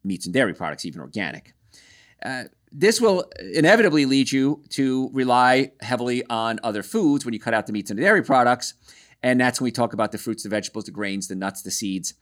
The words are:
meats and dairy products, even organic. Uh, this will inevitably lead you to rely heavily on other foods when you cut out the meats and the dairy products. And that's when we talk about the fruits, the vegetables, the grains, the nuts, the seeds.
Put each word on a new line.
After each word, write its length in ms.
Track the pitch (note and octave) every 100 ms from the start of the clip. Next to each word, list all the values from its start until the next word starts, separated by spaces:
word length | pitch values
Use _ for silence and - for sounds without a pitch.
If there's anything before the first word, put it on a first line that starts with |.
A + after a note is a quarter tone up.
meats 220 | G2 F2+ F2+
and 60 |
dairy 220 | C3 A#2
products, 300 | D#2+ D#2+ D2
even 160 | F2 D#2+
organic. 540 | C2 G#2 F2 - - _ _ _ _ _ _ -
Uh, 200 | - B2+ A2 _ _
this 280 | C#3+ F#3+ A#3
will 280 | A3+ F#3 - - F#2+
inevitably 540 | F2+ D#3 A3 G#3 D3+ C3+
lead 260 | C3+ B2+
you 300 | C3+ C3+ D3 -
to 400 | - C3+ C3 C3
rely 600 | C3 B2+ B2 B2 C3 C3+ -
heavily 420 | A2 B2 B2 B2 -
on 280 | A2+ A2+ A2
other 200 | A#2 G#2
foods 440 | G2 A3+ E3+ C#3+ B2+
when 80 |
you 60 | A2
cut 120 | -
out 140 | A2 G#2
the 60 |
meats 180 | G#2+ F#2+
and 80 | G#2
the 40 |
dairy 200 | F#3 G#3
products. 500 | A#2+ A#2+ A#2+ B2 - - _ - _ _
And 160 | B2+ B2+
that's 220 | B2+ A#2+
when 60 | B2+
we 60 |
talk 200 | A2+ A#2
about 180 | A2 G#2+
the 80 | G#2
fruits, 240 | - A2
the 60 | G#2+
vegetables, 360 | G#2 - -
the 60 | G2+
grains, 380 | G2+ G2+ G2 F#2+
the 60 |
nuts, 260 | F#2+ F#2+ G2
the 100 | G2
seeds. 440 | - G2+ F#2+ E2+ -